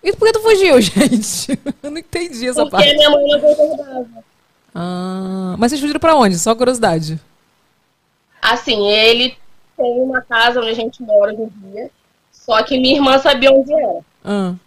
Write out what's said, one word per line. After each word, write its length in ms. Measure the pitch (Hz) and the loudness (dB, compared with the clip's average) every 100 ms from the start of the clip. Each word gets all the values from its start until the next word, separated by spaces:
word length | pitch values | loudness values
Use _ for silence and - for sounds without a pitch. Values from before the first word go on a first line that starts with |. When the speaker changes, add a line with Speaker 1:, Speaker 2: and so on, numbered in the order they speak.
Speaker 1:
E 100 | 359 | -4
por 120 | 403 440 | 0 0
que 60 | |
tu 80 | 453 | 0
fugiu, 400 | 440 415 381 262 | 2 4 6 4
<laughs> 0 | |
gente? 760 | 196 190 254 214 214 - - 277 - - | 4 2 2 0 -4 -8 -6 -8 -8 -12
Eu 80 | 285 | -12
não 80 | 302 | -12
entendi 500 | - - 349 247 247 | -10 -8 -8 -6 -6
essa 140 | 254 | -2
Speaker 2:
Porque 140 | 294 285 | -2 2
Speaker 1:
parte. 180 | 294 294 | 2 4
Speaker 2:
minha 140 | 294 | 4
mãe 160 | 294 285 | 4 2
não 120 | 294 | 2
concordava. 640 | 302 294 302 285 285 262 233 226 _ _ _ _ _ | 2 2 2 0 -10 -12 -14 -16 _ _ _ _ _
Speaker 1:
Ah, 800 | - 175 180 185 185 190 190 185 180 | -10 -8 -8 -8 -8 -8 -8 -8 -2
mas 120 | 233 | -2
vocês 100 | 285 | 0
fugiram 200 | 285 294 | -4 0
pra 140 | 330 | 2
onde? 240 | 311 220 175 | 4 4 2
Só 160 | 220 | 0
curiosidade. 680 | 226 247 254 220 165 156 160 _ _ _ _ _ _ _ _ _ _ _ _ | 0 0 0 0 -2 -4 -10 _ _ _ _ _ _ _ _ _ _ _ _
Speaker 2:
Assim, 480 | 220 240 - 220 202 | -2 -2 -2 -2 0
ele 480 | 214 220 233 254 - - - _ - | 2 4 2 0 -6 -20 -20 _ -6
tem 240 | 247 240 | -4 -2
uma 200 | 262 254 | -2 -4
casa 380 | 254 233 233 247 | -4 0 0 0
onde 100 | 226 | -4
a 40 | |
gente 280 | 226 226 - | -6 -8 -10
mora 300 | 233 208 202 | 0 2 2
hoje 100 | 214 | -2
em 280 | 220 208 190 | -10 -12 -20
dia, 200 | 208 269 _ _ _ _ | -16 -16 _ _ _ _
só 300 | _ - 220 | _ -2 0
que 160 | 226 262 | 0 0
minha 160 | 254 277 | 2 2
irmã 220 | 269 269 | 4 4
sabia 320 | 294 269 269 | 2 2 4
onde 200 | 269 269 | 4 4
era. 260 | 302 247 170 - _ | -2 -2 -6 -10 _
Speaker 1:
Ah. 300 | - 202 190 180 | -6 -4 -4 -6